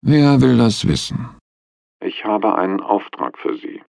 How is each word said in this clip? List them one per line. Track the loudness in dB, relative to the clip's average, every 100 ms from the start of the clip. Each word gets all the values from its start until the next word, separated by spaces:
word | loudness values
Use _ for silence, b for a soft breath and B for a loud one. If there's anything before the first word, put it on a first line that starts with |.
"Wer | 2 4 6 6
will | 4 4
das | 2 0 -2
wissen?" | -2 -4 -8 -10 -14 _ _ _ _ _ _
"Ich | -10 -8 -4
habe | -2 0 0
einen | -2 -4
Auftrag | -2 -4 -4 -10 -10 -8
für | -8 -8
Sie. | -10 -16 _